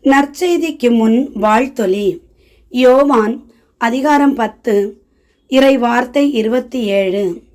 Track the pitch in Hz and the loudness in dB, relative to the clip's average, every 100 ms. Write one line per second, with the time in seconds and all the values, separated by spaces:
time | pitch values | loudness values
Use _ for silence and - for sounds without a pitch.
0 | 277 269 285 - 359 339 330 302 240 233 | 2 0 0 -4 -2 -2 -2 -2 0 2
1 | 220 226 285 - 214 220 262 - 202 196 | 2 0 -2 -2 0 0 0 -4 -2 0
2 | 202 170 _ _ _ _ _ 247 254 254 | -2 -4 _ _ _ _ _ 2 4 4
3 | 285 247 214 247 - _ _ _ 233 247 | 4 2 0 -4 -12 _ _ _ -4 -2
4 | 277 294 277 254 220 - - 202 202 - | 0 2 2 0 -4 -4 -2 -2 -2 -8
5 | _ _ _ _ _ 262 269 269 240 240 | _ _ _ _ _ 2 4 2 0 -2
6 | 254 294 285 254 214 254 254 262 214 196 | -2 -2 0 0 -2 -2 -4 -6 -2 -2
7 | 190 196 196 170 _ | -2 -2 -4 -6 _